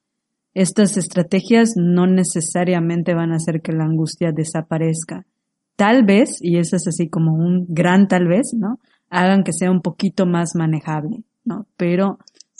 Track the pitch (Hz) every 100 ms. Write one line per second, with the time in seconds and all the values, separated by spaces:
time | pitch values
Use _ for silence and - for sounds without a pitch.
0 | _ _ _ _ _ 190 185 - 202 202
1 | 165 185 175 190 - 233 226 196 175 180
2 | 180 185 175 170 160 180 180 175 165 170
3 | 170 170 165 165 165 160 165 160 156 160
4 | 160 - 170 156 160 165 160 160 165 160
5 | - 175 - _ _ _ _ - 202 254
6 | 208 196 302 - 175 170 165 180 170 170
7 | 165 165 160 160 170 185 175 160 175 185
8 | 196 185 175 185 277 233 202 262 _ _
9 | - 180 180 196 180 165 185 185 175 165
10 | 196 - 185 170 170 170 160 156 - 156
11 | 151 - - _ 233 - - - 175 180
12 | 196 - _ _ _